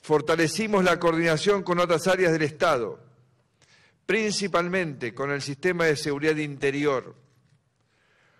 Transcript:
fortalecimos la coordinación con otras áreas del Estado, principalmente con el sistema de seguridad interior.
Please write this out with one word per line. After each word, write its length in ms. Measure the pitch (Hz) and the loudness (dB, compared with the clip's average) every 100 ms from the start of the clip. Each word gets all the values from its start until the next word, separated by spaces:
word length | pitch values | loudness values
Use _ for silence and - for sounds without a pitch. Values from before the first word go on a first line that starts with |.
fortalecimos 800 | - 151 151 165 160 170 220 202 | 2 0 2 0 0 0 0 2
la 160 | 180 170 | 2 2
coordinación 640 | 175 165 170 156 196 202 | 2 2 2 2 2 0
con 160 | 175 175 | 0 0
otras 280 | 175 160 190 | 2 0 2
áreas 260 | 185 180 | 2 2
del 100 | 160 | 2
Estado, 560 | 151 147 175 139 110 71 - _ _ _ _ _ _ _ _ _ - | -2 0 0 2 -2 -8 -20 _ _ _ _ _ _ _ _ _ -2
principalmente 1080 | 202 214 202 196 175 175 190 170 135 120 - | 0 0 -2 -2 0 0 -2 -4 -6 -10 -6
con 160 | 135 | -6
el 100 | 143 | -4
sistema 440 | 139 143 180 175 165 | -6 -4 -2 0 0
de 100 | 147 | 0
seguridad 400 | 151 143 156 156 | -2 -2 0 0
interior. 800 | 151 139 143 139 147 131 92 - _ _ _ _ _ _ _ _ _ _ _ _ | -4 -2 -2 0 0 0 -4 -20 _ _ _ _ _ _ _ _ _ _ _ _